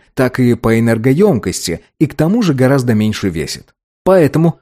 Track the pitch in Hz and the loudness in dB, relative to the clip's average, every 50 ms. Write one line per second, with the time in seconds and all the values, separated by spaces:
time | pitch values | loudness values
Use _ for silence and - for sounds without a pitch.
0 | _ _ - - 127 123 - - 123 120 117 - - 113 113 113 113 117 113 110 | _ _ -4 -4 -4 -2 0 0 0 0 0 0 0 0 0 2 2 0 0 0
1 | 110 131 135 160 208 208 156 104 - 92 87 - - - 82 - _ _ _ - | 0 0 2 2 2 2 2 0 -2 -6 -8 -6 -6 -8 -8 -8 _ _ _ -2
2 | 160 123 - - 156 170 208 247 226 170 139 123 131 127 139 139 123 123 113 107 | -2 -2 0 -2 -2 0 0 0 0 0 0 2 2 2 2 0 0 0 0 0
3 | 107 107 101 - - 95 80 80 71 - - - - _ _ _ _ _ _ _ | 0 -2 -2 -2 -4 -4 -4 -4 -8 -8 -10 -14 -16 _ _ _ _ _ _ _
4 | - 180 190 185 156 131 - 156 165 170 - _ | 0 2 4 4 4 2 2 2 0 0 -2 _